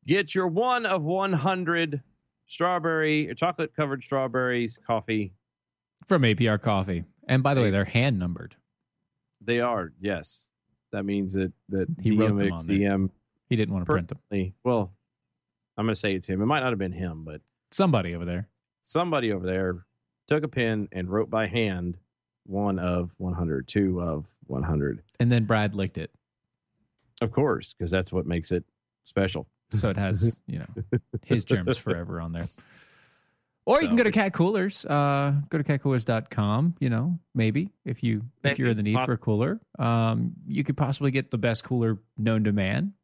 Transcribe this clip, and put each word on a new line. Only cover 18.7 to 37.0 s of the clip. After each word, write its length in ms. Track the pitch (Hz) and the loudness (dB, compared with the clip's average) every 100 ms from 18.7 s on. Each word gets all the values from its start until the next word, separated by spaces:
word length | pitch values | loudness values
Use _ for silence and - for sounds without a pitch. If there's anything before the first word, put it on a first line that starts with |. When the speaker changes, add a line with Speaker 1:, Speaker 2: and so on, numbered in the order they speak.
| _ | _
Speaker 1:
somebody 500 | - 160 175 151 117 | -4 -2 0 0 0
over 140 | 98 90 | -2 -2
there 400 | 92 92 87 - _ _ _ - | -2 -2 -4 -10 _ _ _ -2
took 160 | 151 | 0
a 60 | 151 | 0
pen 400 | 131 113 110 104 | -2 0 0 -4
and 160 | 92 92 | -6 -2
wrote 220 | 101 107 | -2 0
by 160 | 110 107 | -2 -2
hand 500 | 117 110 92 90 87 _ _ _ _ | 0 0 -2 -6 -8 _ _ _ _
one 340 | - 98 101 95 | -8 -2 -2 0
of 320 | 90 87 87 - | 0 0 -2 -6
one 140 | 92 | -6
hundred, 340 | 87 85 69 64 | -2 -2 -2 -2
two 340 | 104 98 90 | 0 2 0
of 260 | 87 78 78 _ - | -2 -4 -8 _ -8
one 160 | 65 | -6
hundred. 380 | 76 78 67 55 - _ | -2 0 -2 -4 -12 _
Speaker 2:
And 100 | 120 | 2
then 140 | 120 | 4
Brad 300 | 107 110 104 98 | 4 2 2 0
licked 200 | 95 - | -4 -4
it. 140 | - _ _ _ _ _ _ _ _ _ _ - | -10 _ _ _ _ _ _ _ _ _ _ -6
Speaker 1:
Of 100 | 113 | -2
course, 420 | 117 143 98 - - | 0 2 0 -4 -8
'cause 120 | 87 | -2
that's 220 | 95 90 | 0 0
what 140 | 92 87 | -4 -2
makes 240 | 87 80 | -2 0
it 140 | 87 - _ _ _ | -4 -4 _ _ _
special. 420 | - - 98 92 - _ _ | -6 -2 0 -2 -10 _ _
Speaker 2:
So 180 | 107 104 | -2 0
it 80 | 95 | 0
has, 400 | 98 95 110 - | 0 2 0 0
Speaker 1:
<laughs> 40 | - | -8
Speaker 2:
you 120 | - | -10
know, 80 | - - - 123 _ - | -8 -12 -2 -2 _ -12
his 200 | - 123 - | 0 -2 2
germs 320 | 110 90 127 | 0 2 -2
forever 420 | - 85 85 87 | -2 -4 -4 -8
on 120 | 82 | -6
there. 140 | 85 85 - - - - - _ _ _ _ _ _ | -6 -8 -12 -20 -20 -20 -20 _ _ _ _ _ _
Or 160 | - 269 | 2 2
you 60 | 311 | 4
can 80 | 233 | 4
Speaker 1:
So 60 | |
Speaker 2:
go 80 | 226 | 4
to 20 | |
Cat 200 | 214 196 | 4 2
Coolers. 500 | - 175 214 185 - | 2 2 2 -2 -4
Uh, 500 | - 147 143 139 143 143 143 | -2 2 2 2 2 0 0
go 80 | 160 | -2
to 60 | |
cat 160 | 143 139 | 0 0
coolers 220 | 143 131 | 2 0
dot 240 | 110 113 - | 2 -2 -2
com, 440 | - 101 107 165 170 | -2 2 2 2 0
you 100 | 131 | 0
know, 280 | 113 | 0